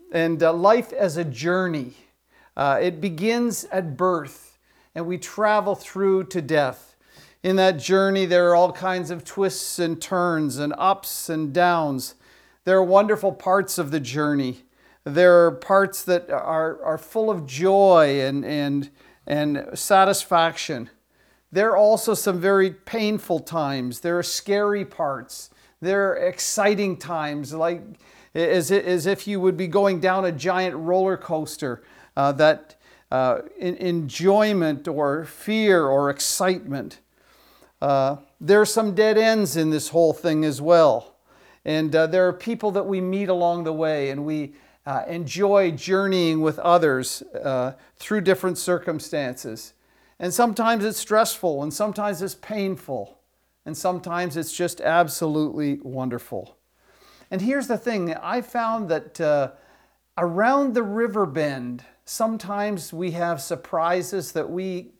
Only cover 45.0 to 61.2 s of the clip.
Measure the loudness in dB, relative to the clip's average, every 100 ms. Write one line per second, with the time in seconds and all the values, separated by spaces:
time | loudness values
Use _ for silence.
45 | -6 -8 -8 -2 2 4 2 -2 -2 0
46 | 0 0 2 2 0 0 4 4 4 0
47 | -2 -8 -12 -8 -4 -2 -4 -6 _ -16
48 | -4 -2 2 2 0 -4 -2 -2 -2 -8
49 | -6 -6 -6 -8 -12 -12 -16 _ _ _
50 | _ -8 -6 0 0 2 0 0 -2 -6
51 | 0 2 2 0 -4 -2 -4 -4 -4 -4
52 | -6 -4 -8 -10 -10 -4 -4 -6 -8 -10
53 | -10 _ _ _ _ _ -14 -4 -4 -4
54 | -4 -6 -4 -6 -8 -4 -4 -2 0 2
55 | 2 0 -2 0 -2 -2 -4 -4 -8 -6
56 | -6 -6 -8 -12 -12 _ _ _ _ _
57 | _ _ -10 -4 -2 -2 -2 -4 -4 -4
58 | -4 -6 -6 -6 -6 -4 -4 -4 -2 -4
59 | -6 -4 0 0 0 -6 _ _ _ _
60 | _ -4 -2 2 2 2 2 0 -2 -2
61 | -2 0